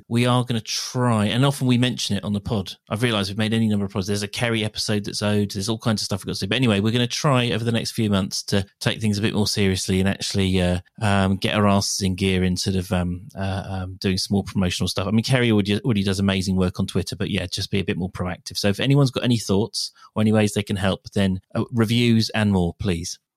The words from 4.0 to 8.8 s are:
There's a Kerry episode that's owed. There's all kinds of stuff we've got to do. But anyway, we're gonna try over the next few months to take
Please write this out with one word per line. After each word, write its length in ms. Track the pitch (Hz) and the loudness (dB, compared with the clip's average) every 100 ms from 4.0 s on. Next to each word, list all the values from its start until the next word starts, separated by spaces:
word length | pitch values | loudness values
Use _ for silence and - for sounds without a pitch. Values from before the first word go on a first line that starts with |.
| 95 | -2
There's 160 | 101 | -2
a 60 | 101 | -4
Kerry 360 | - 120 113 | -4 -2 0
episode 400 | 107 - - 107 | -2 -4 -2 -2
that's 160 | 104 - | -2 -4
owed. 300 | 104 104 101 | 0 0 0
There's 180 | 101 98 | -2 -4
all 120 | 113 | -2
kinds 200 | - 107 | 0 -2
of 40 | |
stuff 160 | - 98 | -2 -6
we've 60 | 95 | -6
got 40 | 85 | -6
to 60 | 98 | -2
do. 20 | |
But 60 | |
anyway, 240 | 110 127 101 | 0 2 2
we're 140 | 107 | 2
gonna 160 | 120 123 | 2 0
try 420 | - 160 127 120 | 0 2 2 2
over 140 | 95 | -2
the 80 | 117 | 0
next 180 | 117 - | -2 -2
few 180 | - 110 | -2 0
months 360 | 98 92 - | 2 0 -4
to 200 | - 101 92 | -2 -2 -2
take 220 | - | -4